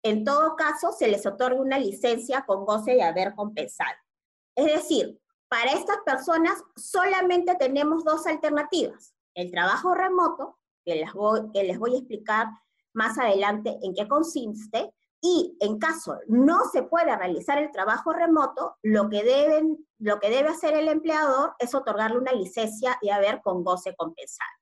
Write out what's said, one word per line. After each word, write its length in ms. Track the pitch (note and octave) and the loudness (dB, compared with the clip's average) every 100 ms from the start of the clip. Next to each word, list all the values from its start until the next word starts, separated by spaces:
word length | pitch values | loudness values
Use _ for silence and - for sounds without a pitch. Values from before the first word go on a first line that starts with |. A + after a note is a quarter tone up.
en 220 | A3 G#3+ | 0 0
todo 320 | C#4 C#4+ D#4+ D#4+ | 0 2 2 0
caso, 360 | D#4 D4+ E4+ | -2 0 -4
se 160 | - B3 | 0 0
les 180 | G3+ G3+ | 0 -2
otorgue 340 | - B3+ B3+ | -2 0 0
una 180 | C4 C4+ | 0 0
licencia 640 | G#3+ - B3 A#3 A#3 C4 C4+ | -2 0 0 0 -2 -4 -2
con 180 | G3 | -2
goce 280 | G3 G#3+ G#3+ | 0 -2 2
de 100 | B3+ | 4
haber 320 | E3+ E3+ F#3+ | 4 0 -2
compensado. 600 | G#3 G#3 G3+ C3 - D3 - _ _ _ _ _ - | -4 -8 -6 -8 -6 -6 -6 _ _ _ _ _ 0
Es 100 | D4+ | 2
decir, 540 | D#4 - C4+ A2+ - _ _ _ | 2 2 0 0 -8 _ _ _
para 240 | A#3 B3 | 0 0
estas 260 | C#4 - G#4 - | 0 -2 -2 -2
personas 560 | C4 F4 D#4+ E4 G4+ - - | -2 0 2 2 0 -8 -18
solamente 800 | - F#4+ F#4+ F#4 F4+ F4+ F4+ F4+ | -4 0 2 2 2 2 2 0
tenemos 480 | C4 C#4 D4+ D#4+ | 2 2 0 0
dos 220 | D#4 D#4 E4+ | 0 0 -2
alternativas. 880 | D#4 D4+ D4 D4 F4 A#3 - - _ _ | -2 0 0 0 -2 -2 -6 -20 _ _
El 160 | - F3+ | -10 -6
trabajo 440 | F3 F3+ G#3+ F#4 | 0 0 2 2
remoto, 640 | F4+ F#4 F4+ E4 - C#4+ _ _ _ | 2 2 2 2 0 -12 _ _ _
que 100 | - | -4
les 180 | D#3+ D#3 | -4 -4
voy, 380 | F#3 G#3 A3 G#3+ | -2 0 0 0
que 120 | G3 | -2
les 140 | F#3+ F#3 | -2 -2
voy 180 | A#3 B3+ | -2 -2
a 20 | |
explicar 480 | - G#3+ - G#3+ A3+ - _ _ _ | -4 -10 -2 -2 -2 -8 _ _ _
más 240 | A3 A3 C4+ | -4 -2 0
adelante 600 | A#3+ G3 G3+ G#3+ G#3+ - | 2 2 2 -2 -6 -6
en 120 | F#3+ | -8
qué 140 | F#3 G#3 | -6 0
consiste, 840 | C#4+ E4 D4 A3 G#3+ - A3+ F#4 _ _ _ E4+ | 0 0 -4 -8 -10 -6 -6 -6 _ _ _ 2
y 300 | F4 - - | 2 0 -2
en 180 | G#3 G#3+ | -2 0
caso 400 | D#4+ D#4+ - C#3+ - | -2 -2 -8 -10 2
no 380 | A#3 C#4 F4+ A#4 | 4 6 4 2
se 120 | - | -2
pueda 340 | - E4+ D#4+ D4+ | 0 2 2 0
realizar 400 | F#3 D#3+ - C#4+ | -2 -4 0 0
el 160 | D4+ | 0
trabajo 400 | G3 G3 A#3 E4 | -2 -2 0 -2
remoto, 640 | E4 E4+ D#4 C4+ - E4 - | 0 4 4 4 -2 -8 -4
lo 260 | G#3+ G#3+ G#3 | 2 2 2
que 160 | G#3 | 2
deben, 640 | A3+ C4+ D4+ D#4 D#4 D#4 - _ | 2 4 4 4 2 -2 -10 _
lo 220 | G#3 G#3 | -2 0
que 80 | G#3 | 2
debe 220 | B3 D4+ | 2 2
hacer 260 | E4 D#4 D4+ | 0 0 2
el 100 | D#4 | 2
empleador 680 | D#4 D#4+ D#4 D4+ C4 D#4+ - | 0 0 0 2 2 0 -2
es 160 | B3 | -2
otorgarle 440 | C#4 B3 G#3 A3 A#3+ | -2 -2 -2 0 0
una 140 | C4 | 0
licencia 680 | B3 F#3 - A3 G#3+ B3+ B3 | -2 -2 -4 -4 -2 -4 -2
de 100 | G3+ | -2
haber 300 | G3+ G3+ B3+ | 2 0 0
con 240 | G#3 F3+ | -2 -2
goce 300 | F3 F#3 F#3+ F3+ | -2 -2 -4 -8
compensado. 540 | E3 E3 - - - - | -10 -10 -18 -12 -14 -14